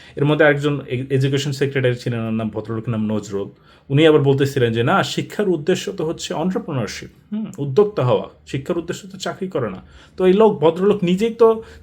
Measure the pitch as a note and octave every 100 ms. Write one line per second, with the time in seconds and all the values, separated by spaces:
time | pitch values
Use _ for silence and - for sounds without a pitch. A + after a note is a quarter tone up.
0 | - - D3 D3+ D3+ C#3+ D3 C#3 - B2
1 | C3+ C3+ C#3 C3+ C#3+ C3+ C3+ C3+ B2 B2
2 | C3 A#2 A2+ A2 A2 G#2+ G#2+ A2+ A2+ A2
3 | G#2+ G#2+ G2 G2 G2+ - _ _ - C#3
4 | D#3+ D3+ C#3 C3+ C#3+ - A#2 A2+ B2+ F#3+
5 | C3+ - - - G3+ E3+ C#3+ F3+ - F#3
6 | D#3+ E3+ - D#3+ F3 G#3 - C3+ G2+ -
7 | - - _ G#3+ G#3 - C#3+ C3 G#3 D#3
8 | B2+ G2+ F#2 - - C3+ C3 F3 E3 -
9 | F#3+ - F3 D3 F#3+ D#3 A2 F#2 - -
10 | - - F#3 G3 A3 C#3 D#3 E3+ G3+ G3+
11 | F3 F#3 A3+ A3+ A3+ A3+ - -